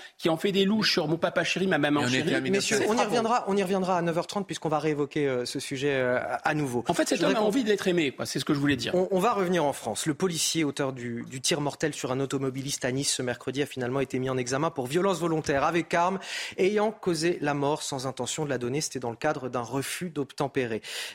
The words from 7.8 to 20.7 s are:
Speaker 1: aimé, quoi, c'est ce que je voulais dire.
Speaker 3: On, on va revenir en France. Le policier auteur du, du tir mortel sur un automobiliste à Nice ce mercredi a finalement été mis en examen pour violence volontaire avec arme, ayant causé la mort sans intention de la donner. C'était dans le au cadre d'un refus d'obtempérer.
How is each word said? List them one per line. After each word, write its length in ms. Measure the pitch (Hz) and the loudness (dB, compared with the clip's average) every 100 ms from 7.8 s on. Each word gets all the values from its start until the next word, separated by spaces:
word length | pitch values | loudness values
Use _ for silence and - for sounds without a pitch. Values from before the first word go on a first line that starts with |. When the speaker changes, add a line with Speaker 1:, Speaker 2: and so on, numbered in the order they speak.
| 190 | 2
Speaker 1:
aimé, 240 | 175 143 | 2 0
quoi, 140 | - 120 | -2 -6
c'est 120 | 135 | -4
ce 60 | |
que 80 | 131 | 0
je 60 | 147 | 2
voulais 180 | 143 135 | 2 2
dire. 180 | 120 | 0
Speaker 3:
On, 140 | 180 185 | 0 2
on 100 | 190 | 2
va 120 | 208 | 2
revenir 320 | 208 180 180 | 2 2 2
en 80 | 147 | 2
France. 320 | 127 117 104 | 0 -4 -2
Le 80 | 156 | -2
policier 520 | 143 185 160 - 165 | 0 -2 0 0 0
auteur 280 | 151 - 139 | 0 0 -2
du, 320 | 131 120 117 117 | -4 -6 -8 -8
du 100 | 131 | -6
tir 220 | - 160 | 0 0
mortel 320 | 143 - 156 | 0 -2 -4
sur 180 | - 131 | -2 -4
un 80 | 127 | -2
automobiliste 640 | 135 139 135 127 135 - | 0 -2 -2 -4 -6 -4
à 80 | 131 | -2
Nice 180 | 131 143 | -2 0
ce 120 | - | -2
mercredi 400 | 123 120 - 127 | -2 -4 -4 -4
a 40 | 143 | -4
finalement 340 | - 120 135 | -4 -2 -2
été 180 | 131 131 | -2 -2
mis 100 | 131 | -2
en 80 | 131 | -2
examen 320 | 120 135 160 | -2 0 -2
pour 180 | 160 123 | -2 -2
violence 320 | 160 196 175 | 0 2 2
volontaire 460 | 170 156 - 139 | 0 0 0 2
avec 300 | 147 170 165 | 2 2 0
arme, 240 | 175 180 190 - - - - | 2 2 0 -6 -8 -8 0
ayant 320 | 190 208 214 | 2 4 0
causé 480 | 214 190 160 170 180 | 0 -2 0 0 0
la 140 | 147 | 0
mort 280 | 147 139 151 | 0 0 0
sans 240 | - 139 131 | -2 -6 -6
intention 380 | - 120 - | -4 -4 -4
de 60 | 151 | -2
la 80 | 123 | -2
donner. 240 | 120 139 | -2 -2
C'était 160 | - 135 | -4 -4
dans 120 | 123 | -6
le 20 | |
au 20 | 113 | -2
cadre 320 | 156 151 127 | -2 -2 -4
d'un 140 | 123 | -6
refus 480 | 120 135 131 - 180 | -4 -4 -4 -6 -6
d'obtempérer. 720 | 151 135 - 143 139 123 | -6 -6 -4 -4 -2 -2